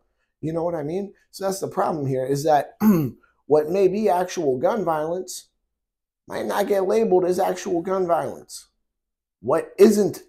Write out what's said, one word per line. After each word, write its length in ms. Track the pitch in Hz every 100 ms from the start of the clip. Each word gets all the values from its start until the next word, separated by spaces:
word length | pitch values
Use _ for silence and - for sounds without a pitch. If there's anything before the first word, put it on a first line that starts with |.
| _ _ _ _
You 120 | 151
know 100 | 165
what 120 | 170 170
I 80 |
mean? 300 | 143 185 202 - _
So 160 | - 196
that's 140 | 190
the 80 | 147
problem 400 | - 202 165 135
here, 180 | 131 131
is 180 | 143
that 340 | 156 147 143 -
<clears throat> 320 | 214 175 131 - _ _ -
what 240 | 151 151
may 180 | 190 190
be 220 | 202 214
actual 480 | 180 180 185 151 127
gun 260 | 175 226
violence 680 | 170 156 156 180 185 - - _ _ _ _ _ _ _ -
might 180 | - -
not 220 | 202 196
get 200 | 202 185
labeled 380 | 220 214 185 175
as 140 | 180
actual 420 | 185 185 208 175
gun 240 | 185 190 175
violence. 640 | 160 131 78 - - - _ _ _ _ _ _ _
What 320 | 113 160 - -
isn't 420 | 214 208 180 -